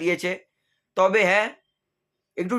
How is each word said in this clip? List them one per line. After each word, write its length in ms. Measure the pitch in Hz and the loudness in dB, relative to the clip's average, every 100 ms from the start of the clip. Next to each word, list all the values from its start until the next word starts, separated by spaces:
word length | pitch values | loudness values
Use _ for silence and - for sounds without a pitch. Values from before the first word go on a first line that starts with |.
দিয়েছে। 300 | 165 175 180 190 _ _ _ _ _ - | -4 -2 -4 -8 _ _ _ _ _ 0
তবে 240 | 190 214 185 | 2 4 2
হ্যাঁ, 180 | 202 226 - _ _ _ _ _ _ _ - | 2 0 -8 _ _ _ _ _ _ _ -10
একটু 180 | 175 | -6